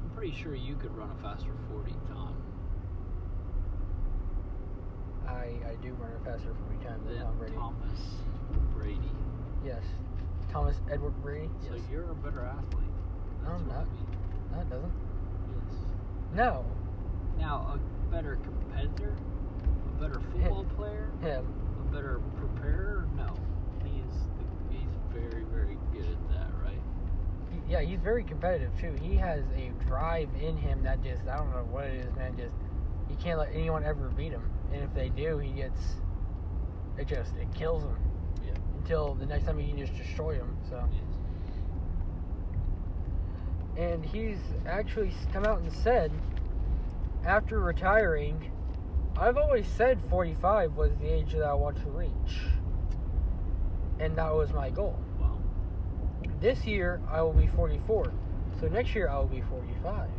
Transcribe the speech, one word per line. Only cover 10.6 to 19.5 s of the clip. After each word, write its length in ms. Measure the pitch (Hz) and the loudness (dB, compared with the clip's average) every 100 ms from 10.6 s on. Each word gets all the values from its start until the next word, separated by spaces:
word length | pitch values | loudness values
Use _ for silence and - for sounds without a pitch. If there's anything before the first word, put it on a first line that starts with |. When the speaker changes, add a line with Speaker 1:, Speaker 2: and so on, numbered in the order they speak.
| 147 143 - | 2 2 0
Speaker 2:
Edward 300 | 147 147 139 | 0 0 -2
Brady? 280 | 139 147 160 - 165 | -4 -4 -4 -6 -6
Speaker 1:
So 60 | |
Speaker 2:
Yes. 100 | 165 - | -6 -4
Speaker 1:
you're 200 | 165 175 | -4 -4
a 40 | |
better 300 | 160 - - | -4 -4 -4
athlete. 400 | - - - - - - - - - - | -4 -4 -2 0 0 0 -4 -4 -4 -4
Speaker 2:
No, 60 | - | -2
Speaker 1:
That's 100 | 170 | -2
Speaker 2:
I'm 80 | 165 | -2
Speaker 1:
what 80 | - | -2
I 20 | |
Speaker 2:
not. 80 | - | -2
Speaker 1:
mean. 240 | - - - - - - | -2 -4 -2 -2 -2 -2
Speaker 2:
No, 80 | - | -2
it 100 | - | -2
doesn't. 220 | - 170 - - - - - - | -2 -2 -2 -2 -4 -2 -4 -2
Speaker 1:
Yes. 260 | - - - - - - - - | -4 -4 -4 -2 -4 -4 -6 -2
Speaker 2:
No. 300 | 180 247 143 120 - - - - - - - | 4 4 4 -2 -2 -4 -4 -4 -2 -2 0
Speaker 1:
Now, 400 | - 679 659 - | 0 0 -2 -2
a 320 | - - - | -2 -2 0
better 280 | - - - | 0 0 -2
competitor, 720 | - - - - - - - - - - - | -2 -4 -2 0 0 0 -2 -2 -2 -4 -4